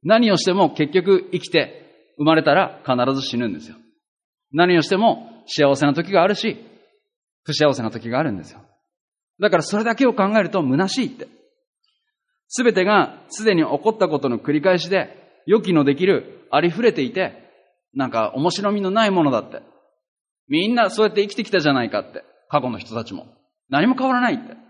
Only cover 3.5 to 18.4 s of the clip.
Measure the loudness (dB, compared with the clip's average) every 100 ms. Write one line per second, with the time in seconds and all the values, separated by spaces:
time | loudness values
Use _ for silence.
3.5 | -6 -14 -20 _ _ _ _ _ _ _
4.5 | 0 4 4 2 2 2 0 -6 -20 -12
5.5 | 2 2 4 2 0 0 2 2 2 -4
6.5 | -6 -14 _ _ _ _ _ _ _ -10
7.5 | 0 0 2 -4 -8 -6 -4 -2 -6 -12
8.5 | -20 _ _ _ _ _ _ _ _ 0
9.5 | 0 0 -4 -2 0 0 2 0 0 0
10.5 | -2 0 0 0 -2 -6 -6 -20 _ _
11.5 | _ _ _ _ _ _ _ _ _ _
12.5 | -2 0 2 2 2 2 -4 -18 -4 0
13.5 | 2 2 0 -2 0 0 0 -2 -4 -2
14.5 | 0 2 0 0 -4 -4 -12 -20 _ 0
15.5 | 0 2 2 2 2 2 0 -2 -20 _
16.5 | 0 0 0 0 0 -4 -4 -6 -8 _
17.5 | _ _ _ _ -6 -4 -2 -2 -2